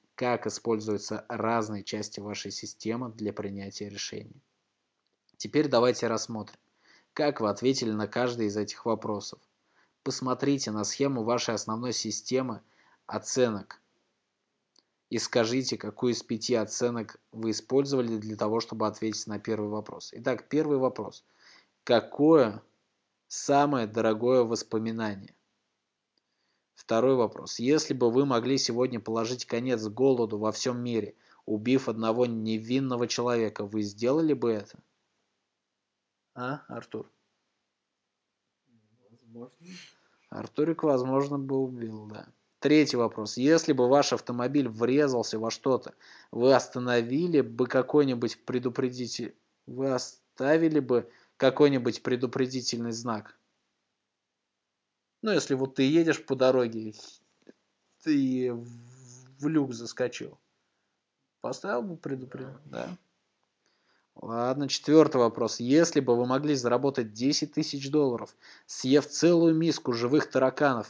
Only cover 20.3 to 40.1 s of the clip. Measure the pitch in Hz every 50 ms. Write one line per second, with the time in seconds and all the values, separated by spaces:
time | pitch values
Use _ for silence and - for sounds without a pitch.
20.3 | 123 107 - _ 139 151 156 147 143 131 131 123 127 - 101 - - - _ _
21.3 | _ _ _ - - - _ _ _ _ _ - 120 113 - - - - 147 160
22.3 | 165 151 123 107 104 107 - _ _ _ _ _ _ _ _ _ _ _ _ _
23.3 | - - - - 139 143 143 147 143 123 110 107 110 117 110 110 110 107 120 123
24.3 | 131 127 117 113 117 - - - 113 110 110 113 113 113 110 107 98 98 98 -
25.3 | _ _ _ _ _ _ _ _ _ _ _ _ _ _ _ _ _ _ _ _
26.3 | _ _ _ _ _ _ _ _ _ - - - 113 113 123 135 135 123 113 98
27.3 | - - - - - - 117 131 151 151 151 - 143 123 123 117 117 131 143 139
28.3 | 123 117 120 127 139 131 - - 113 120 127 127 123 110 - 113 113 113 113 117
29.3 | 127 123 - - 117 117 127 131 123 110 107 107 107 120 135 139 131 120 113 107
30.3 | 110 104 110 110 104 - - 127 120 120 120 120 117 110 101 - - _ _ _
31.3 | _ _ _ - 110 107 107 123 135 135 135 120 110 113 113 113 113 123 123 120
32.3 | 113 110 110 110 113 110 110 113 127 135 135 131 123 120 120 117 - 127 120 123
33.3 | 120 117 110 104 - - 104 101 110 107 104 101 98 107 117 127 143 160 165 156
34.3 | 139 120 123 117 110 104 101 - - - _ _ _ _ _ _ _ _ _ _
35.3 | _ _ _ _ _ _ _ _ _ _ _ _ _ _ _ _ _ _ _ _
36.3 | _ 120 123 127 147 139 - - 120 117 - - - 110 - - _ _ _ _
37.3 | _ _ _ _ _ _ _ _ _ _ _ _ _ _ _ _ _ _ _ _
38.3 | _ _ _ _ _ _ _ 131 117 113 107 107 113 123 123 _ 117 _ 117 113
39.3 | 113 117 123 135 _ _ 170 180 185 175 - - _ _ _ _